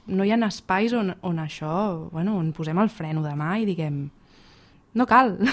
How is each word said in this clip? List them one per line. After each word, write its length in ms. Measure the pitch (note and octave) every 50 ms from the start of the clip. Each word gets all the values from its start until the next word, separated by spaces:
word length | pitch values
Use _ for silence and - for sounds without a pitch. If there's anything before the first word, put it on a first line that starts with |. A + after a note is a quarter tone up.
| -
no 180 | - F#3+ F#3+ G3
hi 80 | G3+
ha 60 | A3 A#3
espais 540 | A#3 G#3 - - - - F#3 F#3+ A3 A#3 B3
on, 160 | A#3 G#3 F#3 F3
on 240 | - - F3+ E3+ E3 D#3+
això, 640 | D3+ - - D#3 D3+ D#3+ F#3 G#3+ G#3 F3 D#3+ D#3+ E3 E3
bueno, 240 | D#3+ E3+ G#3 A3 F#3
on 140 | D#3+ D#3+ D#3
posem 240 | - D#3+ D#3 D#3+ F3
el 80 | E3+ F#3+
freno 300 | - - D#3+ D#3 D#3 D#3
de 120 | D#3 D3+ C#3+
mà 220 | D3 D3+ D#3+ F#3+ A3
i 60 | A3+
diguem, 380 | G3+ F3 E3 D#3 D3+ D3 C#3 C#3+ C#3+ - - _ _ - - - - - - - - _ - _ _ -
«No 100 | A3 B3
cal, 300 | - G#3+ B3+ C4 A3+ F3+ F#3+ G3+ C4